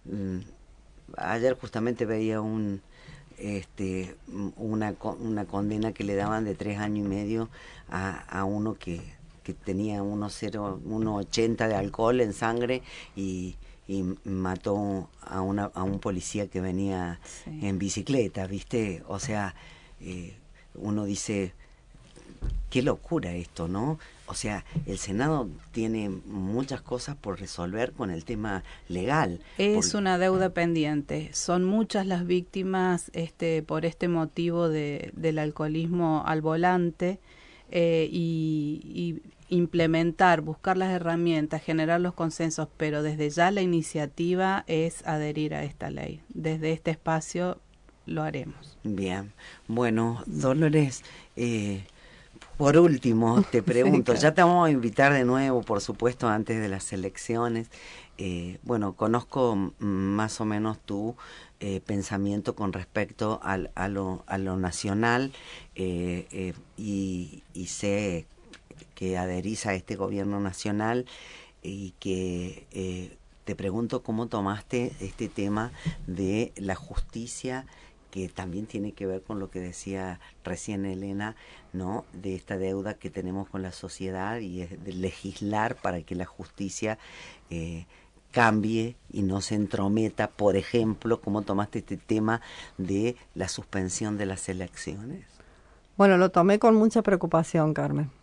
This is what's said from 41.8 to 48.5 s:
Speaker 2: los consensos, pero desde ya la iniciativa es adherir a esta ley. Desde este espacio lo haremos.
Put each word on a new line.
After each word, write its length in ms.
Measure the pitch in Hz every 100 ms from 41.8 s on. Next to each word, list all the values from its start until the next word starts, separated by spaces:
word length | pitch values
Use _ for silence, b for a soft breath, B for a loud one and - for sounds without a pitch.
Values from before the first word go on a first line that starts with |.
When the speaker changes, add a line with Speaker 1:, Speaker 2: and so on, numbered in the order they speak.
| 156 170
Speaker 2:
los 140 | 180
consensos, 560 | - 165 - 165 156 151 -
pero 260 | 156 147
desde 260 | 151 151 151
ya 220 | 151 175
la 100 | 202
iniciativa 1000 | 185 170 156 160 143 - 170 180 190 196 -
es 380 | 160 165 - -
adherir 480 | 156 151 151 151
a 100 | 147
esta 260 | 147 - -
ley. 320 | 139 - 151 -
Desde 420 | - 160 160 156
este 200 | 160 -
espacio 680 | 160 - 160 - 180 180 - _ - - _ -
lo 180 | 160
haremos. 540 | 156 147 156